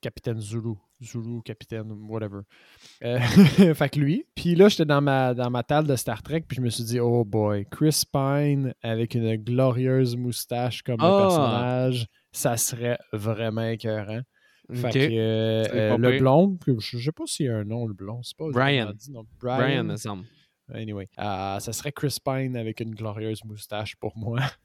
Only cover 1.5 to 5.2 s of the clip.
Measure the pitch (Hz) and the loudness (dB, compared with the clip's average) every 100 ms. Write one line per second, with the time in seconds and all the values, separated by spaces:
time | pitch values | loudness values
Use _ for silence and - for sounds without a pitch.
1.5 | 110 - 113 110 104 107 110 107 101 101 | -16 -10 -10 -10 -12 -10 -6 -6 -8 -14
2.5 | _ _ - - - 120 123 120 110 180 | _ _ -20 -20 -10 -4 0 4 6 6
3.5 | - 185 156 143 143 143 196 339 - 170 | 8 6 6 0 2 2 0 -4 -6 0
4.5 | 170 202 - 156 143 143 135 | 8 8 8 2 4 4 4